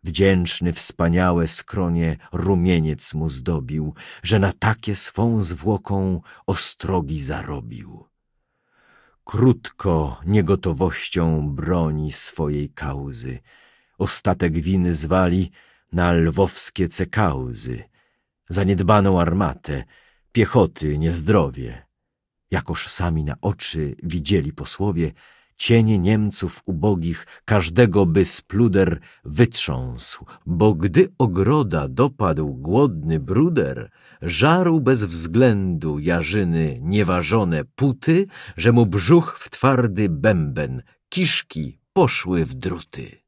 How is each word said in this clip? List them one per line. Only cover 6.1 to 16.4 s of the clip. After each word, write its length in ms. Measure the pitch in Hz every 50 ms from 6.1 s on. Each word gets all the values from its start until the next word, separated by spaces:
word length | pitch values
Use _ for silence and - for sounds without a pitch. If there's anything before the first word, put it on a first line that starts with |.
| 92 82 - - - - _
ostrogi 760 | - 95 - - - - _ - 90 95 90 78 69 78 76 69
zarobił. 840 | 65 76 67 64 - 73 67 57 55 58 57 52 - - - - _ _ _ _ _ _ _ _ _ _ _ _ _ _ _ _ _ _ _ _ _ _ _ _
Krótko 960 | - - 104 120 131 117 - - - _ - - 98 85 80 76 67 60 - 76
niegotowością 1200 | 87 104 107 92 78 98 95 - 95 78 67 92 87 - - - - - 90 85 82 80 78 73 73
broni 640 | 69 65 76 82 90 87 82 78 76 76 76 76
swojej 580 | 71 - - - - - 78 73 76 73 73 69
kauzy. 680 | _ - 76 69 69 69 69 69 65 57 60 64 62 60 _ _ _ _ _ _ _ _ _ _ _
Ostatek 600 | _ 101 - - - - 101 90 - 92 85 78 85
winy 360 | 73 87 95 92 90 87 85
zwali 560 | 73 78 78 92 92 92 87 87 95 92 - _ - _ _ _ _ _ _
na 220 | - 87 87 87 87
lwowskie 720 | 85 82 82 76 95